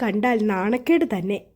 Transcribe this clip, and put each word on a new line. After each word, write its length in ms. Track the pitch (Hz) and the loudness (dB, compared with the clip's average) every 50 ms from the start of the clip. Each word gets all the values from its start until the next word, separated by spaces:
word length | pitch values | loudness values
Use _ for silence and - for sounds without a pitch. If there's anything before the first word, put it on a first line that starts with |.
| 254 | -2
കണ്ടാൽ 360 | 214 190 208 208 254 240 220 214 | -2 -2 0 0 0 0 2 2
നാണക്കേട് 600 | 214 196 185 185 208 240 247 247 - 339 339 330 | 0 0 0 0 0 -2 -2 2 2 2 2 2
തന്നെ. 360 | 226 214 185 170 190 202 190 - _ _ | 0 -2 -4 -4 -4 -4 -6 -8 _ _